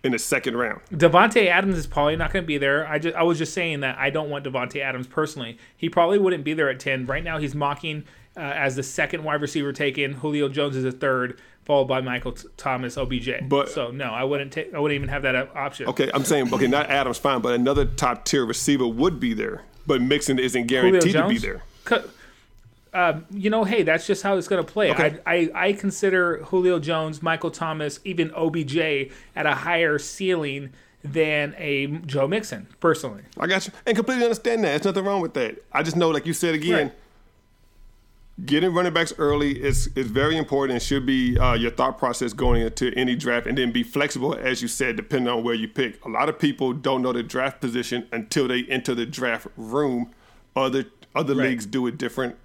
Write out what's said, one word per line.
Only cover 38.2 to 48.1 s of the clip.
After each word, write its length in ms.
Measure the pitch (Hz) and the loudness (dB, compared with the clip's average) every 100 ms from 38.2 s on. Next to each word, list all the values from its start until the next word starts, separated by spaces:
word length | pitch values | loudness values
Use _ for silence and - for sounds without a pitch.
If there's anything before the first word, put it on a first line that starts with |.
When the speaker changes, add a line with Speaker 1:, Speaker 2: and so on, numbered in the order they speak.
| - - | -20 -14
Speaker 1:
getting 280 | 123 147 180 | 0 2 4
running 180 | 170 180 | 2 2
backs 200 | 165 160 - | 2 0 2
early 440 | 147 147 147 135 | 2 2 2 0
is, 260 | 135 131 123 | 0 0 0
is 140 | 135 123 | -2 -2
very 280 | 113 147 160 | 2 2 2
important 360 | 151 139 139 | 0 0 0
and 80 | 123 | -2
should 240 | - 139 127 | 0 0 2
be, 320 | 131 123 123 | 2 2 4
uh, 160 | 127 | 4
your 160 | 117 117 | 4 0
thought 280 | 113 131 - | 0 -2 0
process 340 | 127 120 120 | -2 0 -4
going 300 | 104 123 123 | 0 4 4
into 300 | 113 - 127 | 2 0 -2
any 200 | 127 127 123 | 0 0 0
draft, 300 | 120 120 120 | 0 -2 0
and 100 | 131 | -2
then 160 | 123 | 0
be 100 | 120 | 0
flexible, 520 | 120 143 143 131 135 | -2 0 -2 0 -4
as 260 | 156 127 123 | -2 -2 -2
you 60 | 117 | -4
said, 280 | - 127 110 | -2 -2 -2
depending 320 | - 139 120 | -4 -2 0
on 100 | 120 | 0
where 120 | 120 | -2
you 140 | 117 110 | -2 -4
pick. 340 | - 123 104 | -4 -4 -4
A 40 | - | -8
lot 200 | 107 147 | -2 -2
of 100 | 151 | 0
people 340 | 147 139 131 | -2 0 -2
don't 300 | 127 135 131 | -2 -2 0
know 100 | 127 | 0
the 100 | 120 | -2
draft 380 | 117 127 135 - | -4 -2 -4 -4
position 460 | 131 120 117 123 - | -4 -4 -4 -6 -6